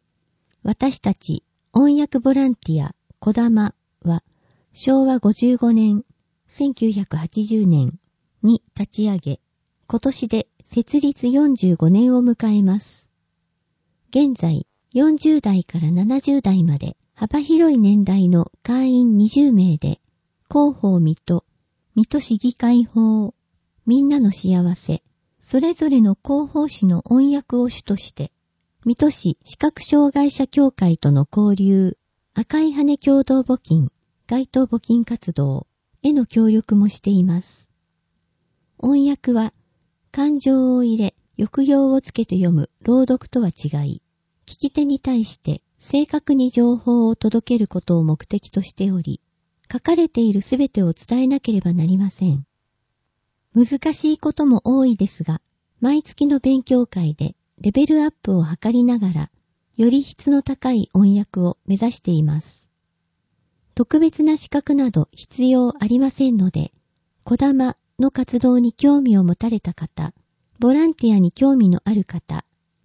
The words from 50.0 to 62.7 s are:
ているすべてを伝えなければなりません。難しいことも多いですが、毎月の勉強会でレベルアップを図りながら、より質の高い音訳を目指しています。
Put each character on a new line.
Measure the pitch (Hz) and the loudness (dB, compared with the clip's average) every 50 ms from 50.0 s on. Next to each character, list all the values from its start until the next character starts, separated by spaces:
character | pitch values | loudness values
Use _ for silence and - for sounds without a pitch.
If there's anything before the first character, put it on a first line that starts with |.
| 339 320 | 0 0
て | - 233 | 0 0
い | 233 220 | 0 0
る | 202 196 | 0 -2
す | 196 - 262 254 | -2 -2 -2 -2
べ | 285 269 | -2 -2
て | - 208 190 | 0 -2 -2
を | 170 165 | -2 -2
伝 | - _ - 233 247 262 | -4 _ -4 -2 -2 0
え | 254 | 0
な | 277 277 | -2 -2
け | - - | -2 -2
れ | 220 196 | -4 -2
ば | - 175 175 | -2 -2 -2
な | 180 156 | 0 0
り | 170 185 190 | 0 0 0
ま | 202 190 | 0 -2
せ | - - 190 185 | -4 -2 -2 -2
ん。 | 143 139 139 - _ _ _ _ _ _ _ _ _ _ _ _ _ _ _ _ _ _ _ _ - | -2 -2 -4 -10 _ _ _ _ _ _ _ _ _ _ _ _ _ _ _ _ _ _ _ _ 0
難 | 226 247 226 285 262 - 311 302 | 0 0 0 -2 -4 -6 -6 -6
し | - - 302 311 | -4 -4 -4 -4
い | - | -4
こ | - 302 302 | -6 -6 -6
と | - 302 | -2 0
も | 285 247 220 - | 0 0 0 -2
多 | 214 254 269 262 | -2 -2 -2 0
い | 254 233 | -2 -2
で | - 190 208 | -2 -4 -6
す | - - 160 | -6 -8 -8
が、 | - 160 - - _ _ _ _ _ _ _ | -8 -8 -8 -10 _ _ _ _ _ _ _
毎 | 233 254 285 302 302 | -4 -2 -2 -2 -4
月 | - - - 285 285 | -6 -6 -4 -2 -2
の | 285 269 | -2 -2
勉 | - 254 269 262 | 0 0 0 0
強 | 233 - 254 247 240 | 0 0 0 0 0
会 | - - 185 170 156 151 | -2 -4 -4 -4 -4 -4
で | - 160 160 - _ _ _ _ _ | -4 -6 -8 -8 _ _ _ _ _
レ | - 208 | -6 -2
ベ | 208 269 294 | 0 0 0
ル | 294 311 302 294 | 2 2 0 0
ア | 302 | -2
ッ | - _ | -4 _
プ | - - 190 180 | -6 -2 -2 0
を | 165 | 0
図 | 151 165 - - 214 | -2 -4 -6 -4 -2
り | 233 247 240 | 0 2 2
な | 247 240 233 | 2 0 0
が | 208 185 | -2 -4
ら、 | 175 151 151 - _ _ _ _ _ _ _ _ _ - | -4 -4 -6 -8 _ _ _ _ _ _ _ _ _ 0
よ | 226 240 | 2 2
り | 247 277 277 | 2 2 -2
質 | - - - - 294 | -4 -10 -6 -2 0
の | 285 277 269 | 0 0 0
高 | - 269 - - 254 | -4 -8 -6 -4 -2
い | 254 226 190 - - | -2 -2 -2 0 2
音 | 185 208 196 202 | 2 4 4 2
訳 | 202 208 - - 185 | 2 -2 -4 -4 -4
を | 180 175 - - _ | -2 -2 -4 -6 _
目 | - 196 | -4 -4
指 | 196 226 240 240 | -2 -2 -4 -4
し | - | -6
て | - - | -4 -2
い | 170 156 | -2 0
ま | 156 151 147 156 | 0 0 -2 -4
す。 | - - - _ _ _ | -6 -10 -18 _ _ _